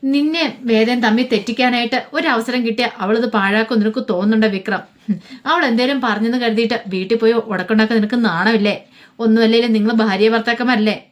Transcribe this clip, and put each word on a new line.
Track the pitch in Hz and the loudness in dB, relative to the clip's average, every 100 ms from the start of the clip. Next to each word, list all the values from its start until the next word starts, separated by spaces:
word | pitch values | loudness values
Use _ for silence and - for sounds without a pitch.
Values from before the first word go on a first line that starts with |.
നിന്നെ | 269 277 294 330 311 - | 0 0 0 0 -2 -4
വേദയും | 247 220 226 247 | 0 2 2 2
തമ്മിൽ | 226 220 254 | 2 2 2
തെറ്റിക്കാനായിട്ട് | 220 208 226 247 247 233 247 - | -2 -2 -2 0 0 -2 -4 -4
ഒരു | 294 330 | -4 -2
അവസരം | 240 226 247 233 | -2 -2 -2 -2
കിട്ടിയ | 226 240 - | -2 -4 -2
അവളത് | 196 226 233 | -2 0 0
പാഴാക്കും | 220 196 208 226 240 | 0 0 0 0 0
നിനക്ക് | 208 220 220 | 0 -2 -4
തോന്നുന്നുണ്ടോ | 180 202 220 214 | -2 0 2 2
വിക്രം? | 196 190 190 - _ - 180 - 262 - | 0 -4 -6 -8 _ -6 -6 -6 -14 -2
അവൾ | 330 294 | 0 2
എന്തേലും | 233 254 277 | 0 0 0
പറഞ്ഞെന്ന് | 247 208 226 247 | -2 -2 0 0
കരുതിയിട്ട് | 233 214 226 233 - | 0 0 0 -2 -4
വീട്ടിൽ | 190 185 226 | -6 -2 2
പോയി | 226 | 2
ഉടക്കുണ്ടാക്കാൻ | 233 - 190 180 214 220 226 | 2 -2 -6 0 2 2 2
നിനക്ക് | 208 247 226 | 0 0 0
നാണമില്ലേ? | 170 196 226 208 196 - - - _ | 0 2 2 0 -2 -8 -20 -20 _
ഒന്നുമല്ലേലും | 226 220 226 233 240 | 2 4 4 4 2
നിങ്ങൾ | 220 208 | 2 2
ഭാര്യ | 233 220 190 220 | 0 0 2 2
ഭർത്താക്കന്മാരല്ലേ? | 226 226 233 247 240 214 202 - | 2 -2 -2 0 0 0 -2 -10